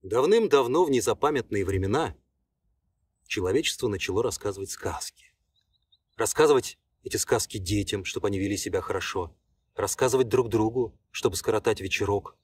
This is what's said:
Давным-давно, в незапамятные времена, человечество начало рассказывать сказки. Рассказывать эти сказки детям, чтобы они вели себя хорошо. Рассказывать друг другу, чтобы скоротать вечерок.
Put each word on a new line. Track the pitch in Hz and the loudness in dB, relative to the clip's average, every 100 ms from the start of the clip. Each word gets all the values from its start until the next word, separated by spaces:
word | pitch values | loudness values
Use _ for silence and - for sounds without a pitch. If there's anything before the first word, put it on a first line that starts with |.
Давным-давно, | 95 113 147 226 214 143 120 147 | 0 2 4 4 6 4 4 4
в | 175 | 4
незапамятные | 131 107 104 147 147 - 101 | 2 2 0 0 0 -2 -2
времена, | 92 95 95 123 147 - _ _ _ _ _ _ _ _ _ _ _ | 0 0 0 0 -2 -6 _ _ _ _ _ _ _ _ _ _ _
человечество | - 92 113 165 - 120 | -4 0 0 0 -2 -2
начало | 98 - 95 | -2 -2 0
рассказывать | 117 - 104 98 98 | -2 -2 -6 -8 -10
сказки. | - 98 87 - _ _ _ _ _ _ _ _ _ _ - | -8 -8 -8 -10 _ _ _ _ _ _ _ _ _ _ -4
Рассказывать | 113 - 156 139 - - _ _ | -4 4 6 6 2 -12 _ _
эти | - 107 | -8 -6
сказки | - 120 - 110 | 0 0 -2 -8
детям, | 87 104 95 101 | -2 -2 -2 -4
чтобы | 92 - 104 | -6 -4 -4
они | 98 | -2
вели | 98 101 | -2 -4
себя | - 92 | -4 -4
хорошо. | - 98 - 98 85 _ _ _ _ - | -4 -6 -4 -6 -8 _ _ _ _ -6
Рассказывать | 98 - 131 131 120 | -4 0 2 2 2
друг | 127 117 | 2 2
другу, | 113 110 123 117 _ _ | 2 0 0 -4 _ _
чтобы | - 120 92 | -4 -2 -2
скоротать | - 107 107 107 | -2 0 0 -2
вечерок. | 95 - 98 101 - _ | -2 -4 0 -2 -4 _